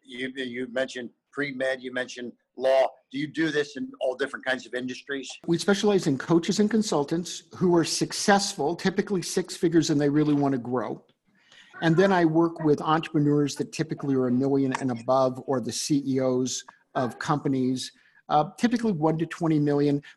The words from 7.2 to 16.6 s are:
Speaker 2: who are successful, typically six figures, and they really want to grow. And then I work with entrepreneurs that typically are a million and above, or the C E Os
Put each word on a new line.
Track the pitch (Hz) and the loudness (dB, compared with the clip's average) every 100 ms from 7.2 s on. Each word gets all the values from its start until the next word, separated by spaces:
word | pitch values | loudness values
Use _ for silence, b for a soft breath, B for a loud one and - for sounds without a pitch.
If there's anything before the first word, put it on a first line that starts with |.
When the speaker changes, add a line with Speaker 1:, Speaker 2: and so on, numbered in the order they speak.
| 175 - - - | -6 -12 -14 -2
Speaker 2:
who | 185 170 | 2 4
are | 156 | 2
successful, | - 147 - - 202 196 - 143 170 | -2 -4 -2 4 4 2 -2 -4 0
typically | 196 185 196 196 | -2 0 -2 -2
six | 165 - 175 - | -2 -4 -4 -2
figures, | 175 165 151 | 2 4 4
and | 147 | 2
they | 147 | 2
really | 147 151 | 2 2
want | 143 139 | 2 2
to | 135 | 0
grow. | 117 123 107 135 _ _ _ b b b b b | -2 -4 -4 -8 _ _ _ b b b b b
And | 165 165 | 2 6
then | 196 | 6
I | 185 165 | 6 4
work | 156 165 165 | 4 2 2
with | 156 147 | 2 2
entrepreneurs | 160 156 160 156 147 147 143 - | 2 0 0 0 4 4 2 -2
that | 139 | -8
typically | - 156 147 143 131 | -6 -6 -4 -2 0
are | 127 | 2
a | |
million | 123 135 139 135 | 2 2 2 0
and | 127 135 | -2 -4
above, | 117 120 131 131 127 - | -4 0 2 2 -2 -4
or | 131 | -2
the | 117 | -2
C | 117 - 147 139 | -6 0 0 0
E | 131 | 0
Os | 131 127 127 - | 2 0 0 -4